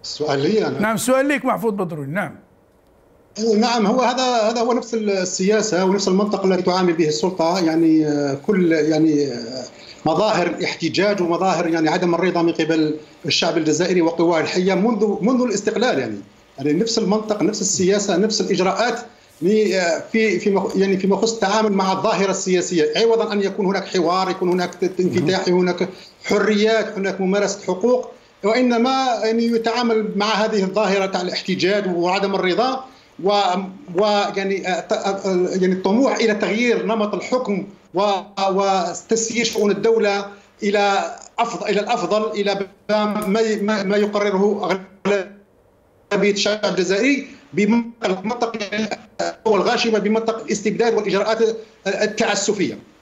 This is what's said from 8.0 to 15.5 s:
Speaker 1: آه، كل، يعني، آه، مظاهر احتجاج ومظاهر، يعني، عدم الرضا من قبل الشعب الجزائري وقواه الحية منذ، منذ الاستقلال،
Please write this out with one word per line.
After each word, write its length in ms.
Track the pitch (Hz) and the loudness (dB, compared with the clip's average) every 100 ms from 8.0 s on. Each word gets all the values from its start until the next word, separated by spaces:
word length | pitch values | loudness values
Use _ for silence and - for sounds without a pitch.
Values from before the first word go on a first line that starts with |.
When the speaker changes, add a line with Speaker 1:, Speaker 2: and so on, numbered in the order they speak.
| 151 | 2
Speaker 1:
آه، 260 | 147 143 | 0 -2
كل، 380 | 139 - 190 170 | -2 0 2 2
يعني، 560 | 160 151 156 160 147 139 | 2 2 2 2 2 0
آه، 360 | 120 120 131 - - - - | -4 -10 -12 -14 -18 -20 -6
مظاهر 500 | 151 165 214 165 175 151 | -2 0 2 2 -2 -2
احتجاج 580 | 180 - 160 160 202 202 | -6 -4 -2 0 0 0
ومظاهر، 460 | 170 170 190 165 175 | 0 0 0 0 0
يعني، 220 | 165 156 | 0 0
عدم 260 | 175 175 | 0 0
الرضا 260 | 170 180 170 | 2 0 2
من 100 | 165 | 0
قبل 440 | 160 156 160 151 147 - - | 0 0 2 0 -2 -10 -10
الشعب 320 | 151 - 175 160 | -4 0 0 0
الجزائري 440 | 156 151 180 180 | 0 0 2 2
وقواه 380 | 165 170 170 165 | 2 2 2 2
الحية 340 | 147 185 185 | 0 0 0
منذ، 440 | 185 220 208 214 190 | 2 2 2 0 0
منذ 200 | 196 254 | 0 2
الاستقلال، 580 | 247 | 0